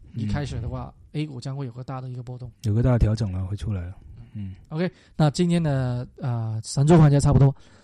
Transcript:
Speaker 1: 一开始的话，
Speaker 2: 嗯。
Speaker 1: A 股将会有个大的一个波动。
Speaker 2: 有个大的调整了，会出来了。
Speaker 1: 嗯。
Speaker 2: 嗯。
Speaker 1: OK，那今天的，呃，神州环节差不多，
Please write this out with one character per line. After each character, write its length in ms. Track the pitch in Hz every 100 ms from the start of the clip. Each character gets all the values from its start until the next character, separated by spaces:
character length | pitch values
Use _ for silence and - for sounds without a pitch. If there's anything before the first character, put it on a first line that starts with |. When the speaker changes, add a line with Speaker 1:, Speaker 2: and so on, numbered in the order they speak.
| - 113
Speaker 1:
一 100 | 107
开 200 | 120 143
始 140 | -
的 80 | 120
话， 260 | 127 127 - -
Speaker 2:
嗯。 80 | 151
Speaker 1:
A 40 | 151
股 140 | 127
将 160 | 135 135
会 100 | 131
有 60 |
个 140 | 120 127
大 160 | 131
的 80 | 127
一 60 | 123
个 60 |
波 160 | 123 123
动。 140 | 120 -
Speaker 2:
有 100 | 107
个 100 | 107
大 80 | 127
的 80 | 120
调 160 | 104 110
整 160 | 107
了， 140 | 92 92
会 100 | 101
出 160 | 110
来 140 | 98 87
了。 80 | - - 113
Speaker 1:
嗯。 80 | 117
Speaker 2:
嗯。 220 | 107 98 92 -
Speaker 1:
OK， 240 | 156 180 - _ -
那 160 | 151
今 160 | 151 175
天 160 | 170
的， 420 | 160 135 127 123 127 -
呃， 420 | 139 117 113 110 -
神 200 | 143 147
州 120 | 170
环 120 | 151
节 80 | 143
差 140 | 147
不 80 | 135
多， 160 | 139 - - -